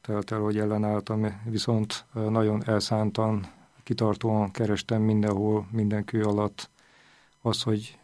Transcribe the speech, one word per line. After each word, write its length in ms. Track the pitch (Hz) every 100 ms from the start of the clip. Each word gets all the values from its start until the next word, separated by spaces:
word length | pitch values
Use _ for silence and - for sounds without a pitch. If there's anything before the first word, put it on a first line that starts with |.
telt 300 | - 104 95
el, 80 | 110
hogy 180 | 104 107
ellenálltam, 840 | 107 107 107 104 98 110 107 104 110
viszont, 600 | 110 - 113 107 - -
ö, 160 | 117 107
nagyon 340 | 113 110 107 101
elszántan, 840 | 107 - 110 107 98 110 107 95 - - -
kitartóan 680 | - 117 110 101 117 107 101
kerestem 500 | - 110 101 - 113
mindenhol, 640 | 110 107 104 101 107 107 101
minden 340 | 110 104 107 104
kő 180 | 110
alatt 460 | 107 104 104 - - _ _ _ _ - _ _
az, 200 | 120 107
hogy 360 | - 107 107 -